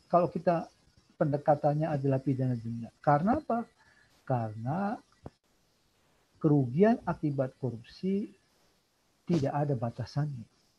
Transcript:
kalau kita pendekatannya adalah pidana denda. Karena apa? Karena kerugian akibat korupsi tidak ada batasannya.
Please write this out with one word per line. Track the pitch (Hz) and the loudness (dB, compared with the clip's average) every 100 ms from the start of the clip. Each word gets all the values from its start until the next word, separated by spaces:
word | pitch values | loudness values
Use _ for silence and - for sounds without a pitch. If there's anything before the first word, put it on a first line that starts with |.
| - | 2
kalau | 175 175 | 4 4
kita | 185 180 170 - _ _ _ _ - | 0 0 0 -2 _ _ _ _ -2
pendekatannya | 160 139 151 143 147 147 160 | 0 2 2 4 2 0 0
adalah | 143 139 135 | 0 0 0
pidana | 147 127 131 120 | 0 0 0 -2
denda. | 113 117 - - | -4 -8 -10 -4
Karena | - 147 190 294 | 2 2 2 0
apa? | - 233 233 _ _ _ _ _ - | -2 -4 -6 _ _ _ _ _ -4
Karena | 123 113 110 120 170 202 254 _ _ - _ _ _ _ _ _ _ _ _ _ _ | -4 -4 -6 -6 -4 -4 -8 _ _ -20 _ _ _ _ _ _ _ _ _ _ _
kerugian | 160 147 123 139 208 247 190 | 2 2 2 4 4 2 -2
akibat | 160 151 139 131 - | -4 -2 -2 -4 -4
korupsi | 127 113 - - 185 196 226 - _ _ _ _ _ _ _ _ | -8 -8 -14 -8 -4 -4 -6 -12 _ _ _ _ _ _ _ _
tidak | - 170 135 147 | -2 -2 0 -2
ada | 147 | -2
batasannya. | 127 117 - 117 139 151 127 107 _ _ | -2 -4 -6 -6 -4 -4 -6 -14 _ _